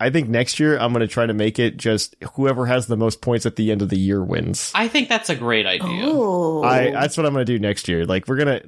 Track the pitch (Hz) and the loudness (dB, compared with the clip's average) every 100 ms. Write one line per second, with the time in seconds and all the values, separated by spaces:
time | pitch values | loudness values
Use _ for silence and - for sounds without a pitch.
0 | 120 160 123 117 127 - 151 143 117 120 | 0 0 2 0 0 2 2 2 2 0
1 | 110 - 117 107 107 110 120 - 113 110 | 0 0 0 0 0 2 0 0 0 0
2 | - - - - 135 127 123 127 110 110 | -2 -10 -12 -2 0 2 2 0 0 0
3 | 113 - - 117 113 - 110 104 101 95 | 0 0 -2 0 0 0 0 0 0 0
4 | 95 98 92 82 82 - - 190 226 294 | 2 0 0 -2 -2 -4 -2 -2 0 0
5 | 247 226 - 135 120 110 98 92 180 - | 0 -2 -2 -4 0 2 2 0 -2 -4
6 | 285 311 214 180 165 156 120 127 127 131 | -2 0 0 0 -2 0 2 2 2 0
7 | 147 - 151 139 120 117 101 101 - 85 | -2 0 0 0 0 0 0 -2 -2 -2
8 | 85 95 110 135 147 123 | 0 -2 -2 0 0 0